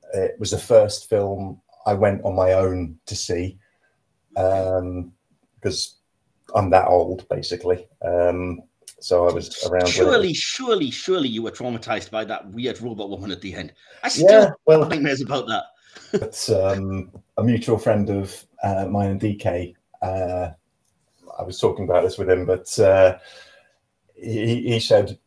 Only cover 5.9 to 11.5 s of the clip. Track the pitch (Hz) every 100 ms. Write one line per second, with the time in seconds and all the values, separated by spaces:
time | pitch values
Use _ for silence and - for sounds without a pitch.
5.9 | _ _ _ _ _ _ 104 95 92 -
6.9 | 90 87 92 - 73 - 87 87 90 -
7.9 | _ 85 87 87 90 90 85 - _ -
8.9 | - - 87 87 85 - - 87 90 90
9.9 | - - 247 190 156 - - 254 214 139
10.9 | 117 - 185 135 110 113